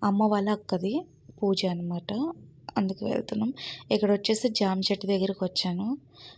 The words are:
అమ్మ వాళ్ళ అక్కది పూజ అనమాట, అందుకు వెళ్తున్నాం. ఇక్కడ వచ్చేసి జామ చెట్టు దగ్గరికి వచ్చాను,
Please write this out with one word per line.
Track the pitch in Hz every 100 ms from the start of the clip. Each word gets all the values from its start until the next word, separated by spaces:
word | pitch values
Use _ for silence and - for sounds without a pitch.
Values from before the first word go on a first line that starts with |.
అమ్మ | 208 202
వాళ్ళ | 214 208 202
అక్కది | 208 - 185 190 285 - - -
పూజ | - 202 190 185
అనమాట, | 175 175 170 - 214 320 339 - - - -
అందుకు | 190 190 208
వెళ్తున్నాం. | - - 214 226 277 - - -
ఇక్కడ | 214 208
వచ్చేసి | 202 202 220 240
జామ | - 196 190
చెట్టు | 190 196 190
దగ్గరికి | 196 190 190
వచ్చాను, | 180 - 180 175 214 285 - - -